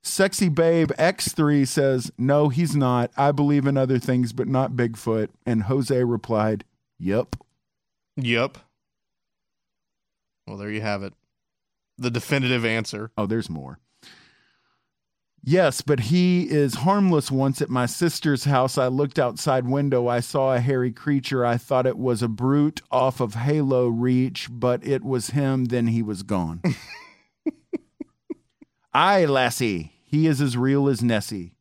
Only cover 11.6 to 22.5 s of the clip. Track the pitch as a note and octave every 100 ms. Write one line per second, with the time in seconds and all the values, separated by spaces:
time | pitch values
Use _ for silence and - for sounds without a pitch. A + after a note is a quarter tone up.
11.6 | _ _ _ - B2 A#2 - C#3 B2+ B2
12.6 | A2+ A2+ G#2+ G#2+ A2+ - G2+ A2+ - D#2
13.6 | C2+ - _ _ - - _ _ _ _
14.6 | _ _ _ _ _ _ _ _ - F3
15.6 | D#3+ - - C3+ G#2+ F3 F3+ F3+ E3+ D3+
16.6 | C#3+ A2+ D3+ G3+ F#3+ D#3+ - C3+ C3+ B2+
17.6 | C#3+ B2+ A#2+ - F3 - D#3+ C3+ C#3+ C3+
18.6 | C3 D3+ B2+ C3 C#3+ - B2+ A2+ D#3 C3
19.6 | B2 C#3 C#3+ B2+ A#2+ A#2+ A#2+ C#3+ C3+ B2+
20.6 | A#2+ C3 B2+ A2+ - C#3 B2+ C3 A#2+ A#2+
21.6 | - B2+ B2+ A#2 B2+ A#2 A#2+ A2 C3